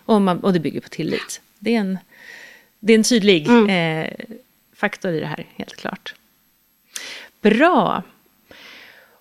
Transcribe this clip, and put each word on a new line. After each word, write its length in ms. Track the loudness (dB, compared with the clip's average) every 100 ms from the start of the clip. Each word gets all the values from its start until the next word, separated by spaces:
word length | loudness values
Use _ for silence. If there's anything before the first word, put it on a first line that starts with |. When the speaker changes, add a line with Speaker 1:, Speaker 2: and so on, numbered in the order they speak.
Speaker 1:
Och 180 | 0 2
man, 160 | 2 0
och 120 | 0
det 80 | 0
bygger 200 | -2 -8
på 80 | -10
tillit. 520 | -8 -6 -6 -8 -16 _ _
Det 160 | -4 -2
är 40 |
en, 180 | -2 -6 -10 -20 -20 -20 -20 -20 _ _
det 120 | 4
är 60 | 4
en 40 |
tydlig, 440 | 4 4 4 4 4
Speaker 2:
Mm. 220 | 4 4 2 -2 -4 -6
Speaker 1:
eh, 40 | -10 -16 -20 _ _ _ _
faktor 360 | -6 -6 -6
i 80 | -6
det 60 | -6
här, 200 | -10 -12 -14
helt 200 | -16 -12
klart. 380 | -12 -12 -14 -20 _ _ _ _ _ _ _ -16 -14 -16 -20 _
Bra. 600 | 2 4 4 4 0 -2 -8 _ _ _ _ -20 -20 -20 -20 -20 _ _